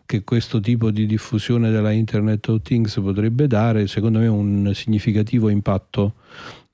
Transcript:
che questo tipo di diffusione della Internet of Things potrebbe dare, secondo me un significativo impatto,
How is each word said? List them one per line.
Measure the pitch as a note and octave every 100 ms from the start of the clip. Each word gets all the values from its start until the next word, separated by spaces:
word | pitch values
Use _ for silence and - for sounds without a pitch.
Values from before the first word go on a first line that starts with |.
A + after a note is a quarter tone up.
| _
che | A#2
questo | - A#2+ - A#2
tipo | G#2 A#2+ A2
di | G#2 G#2+
diffusione | A2 - G#2+ - A#2+ A2+
della | A2 G#2+
Internet | G#2+ G#2+ G#2+ G#2+ G#2+ -
of | A2+
Things | - A#2+ G#2+ -
potrebbe | G2 G2 G#2+ A#2+ D3
dare, | G#2+ A#2 A2 G2+
secondo | - A2 A2
me | A2+
un | G#2 G2+ G2+ G2+
significativo | G2+ - G#2+ - G#2+ G#2+ B2 A2
impatto, | G#2 G2+ F#2+ - - G2+ - - - - - _